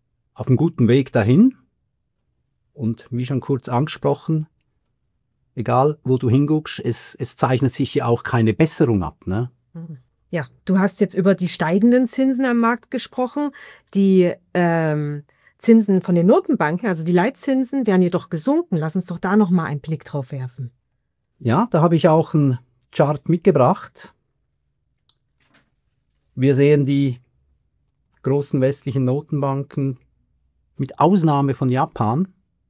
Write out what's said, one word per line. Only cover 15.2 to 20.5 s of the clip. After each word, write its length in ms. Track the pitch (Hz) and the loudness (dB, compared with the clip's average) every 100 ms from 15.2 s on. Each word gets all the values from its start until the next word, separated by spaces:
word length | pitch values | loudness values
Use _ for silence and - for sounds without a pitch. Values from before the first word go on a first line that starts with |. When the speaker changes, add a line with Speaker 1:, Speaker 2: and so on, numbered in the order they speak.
| - _ _ _ | -12 _ _ _
Speaker 2:
Zinsen 440 | - 226 208 190 | 4 4 6 0
von 120 | 180 | 2
den 140 | 175 170 | 2 4
Notenbanken, 600 | 311 - 254 151 175 208 | 4 2 -2 -2 -2 -4
also 160 | 170 | -4
die 80 | 160 | 0
Leitzinsen, 760 | 180 196 - - 262 254 277 226 | 0 0 -4 -2 -2 -2 -4 0
werden 160 | 185 | 2
jedoch 260 | 180 175 - | 2 0 -6
gesunken. 480 | 165 196 302 349 175 | -6 -2 -2 -2 -4
Lass 180 | 156 190 | -4 -6
uns 120 | 180 | -6
doch 100 | 170 | -6
da 180 | 185 208 | 0 2
noch 140 | 202 | 4
mal 160 | 180 160 | 2 0
einen 160 | 143 | -8
Blick 240 | - 160 - | -8 -10 -8
drauf 260 | 143 131 | -10 -8
werfen. 400 | 139 127 | -10 -12